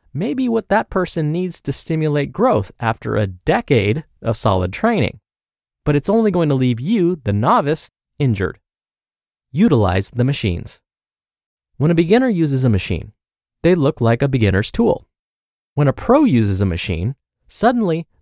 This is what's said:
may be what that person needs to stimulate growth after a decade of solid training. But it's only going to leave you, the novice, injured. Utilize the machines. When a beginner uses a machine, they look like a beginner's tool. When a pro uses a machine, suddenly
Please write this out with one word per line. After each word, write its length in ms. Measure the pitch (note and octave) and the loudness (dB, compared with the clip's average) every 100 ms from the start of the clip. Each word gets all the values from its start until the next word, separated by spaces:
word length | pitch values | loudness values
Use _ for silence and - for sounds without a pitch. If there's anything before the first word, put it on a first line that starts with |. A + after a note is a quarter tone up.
| _ | _
may 200 | C3+ G#3+ | -8 -6
be 160 | C4 B3+ | -4 -2
what 200 | A3+ G3+ | -2 0
that 200 | G3+ A#3 | -2 -2
person 420 | G3 F3+ - D3+ | -4 -4 -2 -2
needs 300 | E3 F#3 E3 | -2 -4 -6
to 100 | - | -8
stimulate 600 | C#3+ - D#3+ D#3 D3 C#3 | -6 -4 -2 -2 -2 -4
growth 400 | C#3 B3 E3+ G2 - | 0 0 0 -2 -6
after 360 | A2+ A2+ A#2 G#2+ | -4 -4 -4 -2
a 120 | G#2 | -2
decade 760 | F2+ - E3+ - C3 G2+ B2+ - _ | -4 -2 -2 2 2 2 -2 -6 _
of 160 | A2+ A2 | -6 -2
solid 380 | A2 F#2+ F#2 | 0 0 0
training. 460 | - A3 A3+ A#2 - _ _ _ _ _ _ - | -2 0 0 -2 -4 _ _ _ _ _ _ -2
But 100 | D3 | -2
it's 140 | - | 2
only 220 | A3 A3 | 2 2
going 180 | F3+ D#3+ | 2 0
to 60 | C3+ | 0
leave 240 | B2+ A#2 | 0 -2
you, 380 | C#3 A3+ F3 F3+ | -2 0 0 -2
the 100 | B2 | -2
novice, 580 | G2+ A#2+ A#3 D3 D#3+ - _ _ - | 0 2 0 0 -4 -6 _ _ -4
injured. 420 | C#3 G2+ F#2 - _ _ _ _ _ _ _ _ _ | -2 0 -2 -6 _ _ _ _ _ _ _ _ _
Utilize 580 | C3+ A3+ B2+ G2 F#2 G2 | 0 2 4 2 0 -2
the 140 | A#2+ | -2
machines. 580 | B2 C#3 G#2+ F2 - - _ _ _ _ _ _ _ _ _ - | -2 -2 -4 -4 -8 -18 _ _ _ _ _ _ _ _ _ -2
When 160 | D3 | 0
a 40 | E3+ | 2
beginner 340 | E3+ A3+ C4 | 4 2 2
uses 340 | F#3+ D#3 C#3 | 0 0 2
a 60 | B2+ | 2
machine, 420 | G2+ - E2+ - - _ _ _ _ | 0 0 -6 -8 -18 _ _ _ _
they 140 | E3 F3+ | 0 2
look 260 | C#3 - | 2 0
like 220 | A#2 A#2 | 0 0
a 40 | C#3+ | 0
beginner's 440 | C3 G#2 F#2 A2 | 0 2 2 0
tool. 360 | - A#3 - - _ _ _ _ _ _ - | 0 0 0 -6 _ _ _ _ _ _ -2
When 120 | C#3+ | 0
a 60 | |
pro 300 | - - C4 | 0 2 4
uses 380 | C#4+ B2+ G#2 F#2+ | 4 4 2 0
a 40 | A#2+ | 0
machine, 480 | E2 - E2 F#2+ C#3 _ _ _ | -2 -4 -4 -4 -6 _ _ _
suddenly 600 | - A3 B3 G3+ E3 E3 _ | -2 0 2 0 -2 -6 _